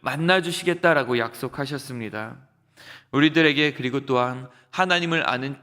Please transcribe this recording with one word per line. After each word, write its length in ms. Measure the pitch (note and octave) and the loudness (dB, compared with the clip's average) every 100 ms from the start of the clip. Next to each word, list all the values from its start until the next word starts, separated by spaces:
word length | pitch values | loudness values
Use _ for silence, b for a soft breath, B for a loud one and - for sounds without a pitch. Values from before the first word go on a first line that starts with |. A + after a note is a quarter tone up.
만나주시겠다라고 1160 | C3 C#3 E3+ F#3+ E3+ E3 F3+ E3+ E3+ D3 B2 A#2+ | -6 0 2 2 0 -2 -2 2 4 4 2 0
약속하셨습니다. 1160 | A2+ - C3 - C#3 C#3+ - B2 A2 G#2+ A2 B2+ - _ _ B B B B | -2 -4 -8 -6 -6 -8 -8 -10 -8 -8 -10 -12 -20 _ _ B B B B
우리들에게 600 | C3+ D3+ D#3 D#3 C#3+ D3+ | 2 4 6 4 4 2
그리고 320 | C3+ B2+ C3+ C3 | 0 -2 -2 0
또한 420 | B2 B2 B2+ C3 b b | 2 0 -2 -12 b b
하나님을 580 | - F#3 F3 E3+ E3 - | -2 0 0 0 0 0
아는 280 | B2+ C3+ C3+ | -2 -4 -8